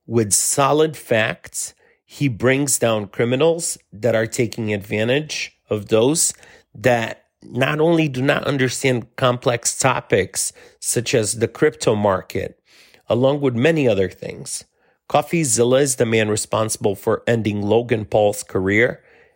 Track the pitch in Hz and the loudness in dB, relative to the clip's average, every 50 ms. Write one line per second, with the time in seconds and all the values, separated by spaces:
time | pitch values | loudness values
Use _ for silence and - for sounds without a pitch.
0 | _ - 113 117 113 101 92 - - - - - 139 135 143 151 156 160 147 - | _ -2 0 0 0 2 0 -2 0 0 0 2 2 4 4 4 2 0 -2 -6
1 | - - 120 110 110 120 165 - - - - - - - - _ _ _ _ _ | -4 0 0 2 2 0 -2 -8 -12 -14 -12 -12 -12 -12 -14 _ _ _ _ _
2 | _ _ - - 147 139 117 92 110 123 131 135 143 135 - - - 117 113 107 | _ _ -8 -2 -2 -2 -2 0 2 2 2 2 0 -2 -2 0 0 0 0 0
3 | 104 92 - - 123 110 127 131 151 165 165 170 165 - - - _ _ - 98 | -2 -6 -4 -4 -2 0 0 2 2 2 0 0 -4 -8 -10 -10 _ _ -12 -4
4 | 110 120 110 110 113 110 - - 123 104 - - 113 107 104 101 95 107 107 104 | -2 0 0 0 0 -2 -2 -2 -2 -2 -2 -6 -4 -4 -4 -4 -6 -4 -4 -2
5 | 110 117 127 147 160 151 - - - - _ _ _ - 110 104 98 - 113 110 | 0 0 0 -2 -2 -4 -8 -10 -10 -10 _ _ _ -6 -6 -6 -4 0 2 4
6 | 117 131 156 165 - - - - - - - - _ _ - 113 107 131 123 117 | 4 4 2 2 0 -2 -4 -6 -16 -20 -20 -20 _ _ -10 -2 0 2 2 2
7 | 113 107 - - _ _ _ _ - - - 123 131 143 151 151 151 170 170 165 | 0 -4 -8 -12 _ _ _ _ -18 -10 -4 -4 -2 -2 0 0 2 2 4 2
8 | 160 151 131 127 127 143 143 - - - 143 135 131 127 - - - 135 127 120 | 2 0 0 -2 0 0 0 0 0 -2 -2 0 0 -2 -2 -2 -2 0 0 0
9 | 110 - - - 131 127 123 127 - 135 120 120 - - - - - 135 123 - | -4 -8 -6 -2 0 0 0 0 0 -2 -2 -2 -2 -4 -4 0 0 0 0 0
10 | - - - 104 90 92 - - - - - - - - _ - - - - 123 | -2 0 0 0 0 0 -4 -6 -6 -6 -8 -12 -20 -20 _ -12 -8 -4 -4 -4
11 | 120 - - 123 107 98 - 117 117 110 - - 156 151 156 - - - 113 104 | -2 0 0 0 0 0 -2 -2 -2 -2 0 2 0 0 0 0 0 0 2 2
12 | 104 104 95 92 - - - 95 92 - - _ _ _ _ - - _ _ - | 2 2 2 0 -2 -6 -8 -6 -6 -8 -12 _ _ _ _ -20 -20 _ _ -12
13 | _ - 107 117 127 135 143 147 139 135 123 113 123 160 170 160 139 120 107 95 | _ -2 0 2 2 2 2 2 0 0 0 2 2 2 4 4 2 2 2 2
14 | 95 92 - - - - - - 139 - - - - _ _ _ _ _ _ _ | 0 -2 -4 -10 -14 -14 -14 -14 -12 -12 -12 -12 -12 _ _ _ _ _ _ _
15 | _ - - 143 147 - - 170 160 135 113 117 120 120 127 131 147 139 131 - | _ -2 0 0 0 0 0 0 0 0 2 2 2 4 4 4 2 2 0 0
16 | 123 113 113 113 110 107 107 107 - - - 107 110 107 - - 117 107 98 - | 0 2 2 2 2 2 0 -2 -2 -2 -2 -2 -2 -2 -4 -2 -2 -2 -2 -2
17 | - 113 107 - - - 117 113 104 110 104 104 101 104 107 117 123 123 123 107 | -2 -2 -2 -2 0 0 0 0 0 -2 -2 -2 0 2 2 2 2 0 -2 -2
18 | 107 - - 110 107 104 101 - - - - 101 92 95 101 107 117 131 - - | -2 0 2 2 2 2 0 -2 -8 -6 -4 -2 0 0 2 2 2 0 0 -6
19 | _ _ _ _ _ _ _ | _ _ _ _ _ _ _